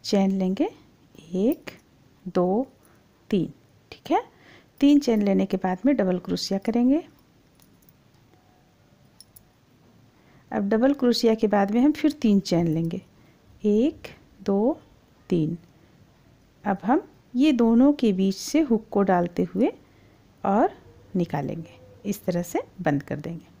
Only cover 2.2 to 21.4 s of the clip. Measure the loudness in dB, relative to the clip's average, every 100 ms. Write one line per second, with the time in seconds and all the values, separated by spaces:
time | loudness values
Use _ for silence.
2.2 | -6 -2 0 0 -4 _ _ _ _ _
3.2 | _ -2 -2 -10 _ _ _ -20 -2 -2
4.2 | -2 _ -20 -20 _ _ 4 4 4 0
5.2 | 2 0 0 -2 -4 -2 0 0 0 -2
6.2 | -4 -6 -4 -4 -2 0 2 0 -4 _
7.2 | _ _ _ _ _ _ _ _ _ _
8.2 | _ _ _ _ _ _ _ _ _ _
9.2 | -20 -20 _ _ _ _ _ _ _ _
10.2 | _ -20 _ -4 0 2 2 2 0 2
11.2 | 2 2 2 2 2 2 2 2 -2 0
12.2 | 2 2 2 0 0 -2 -4 -8 -14 _
13.2 | _ _ _ -6 0 2 0 -4 -20 -20
14.2 | _ _ -2 0 0 -2 -12 _ _ _
15.2 | -4 -2 -2 -6 -14 _ _ _ _ _
16.2 | _ _ _ _ -6 -4 0 -2 -2 _
17.2 | _ 0 2 4 4 6 4 4 0 2
18.2 | 0 -2 -2 -2 0 -2 0 -2 2 2
19.2 | 0 -4 -4 -2 -2 -4 -20 -20 _ _
20.2 | _ _ -2 0 0 -2 -20 -20 -8 -4
21.2 | -4 -4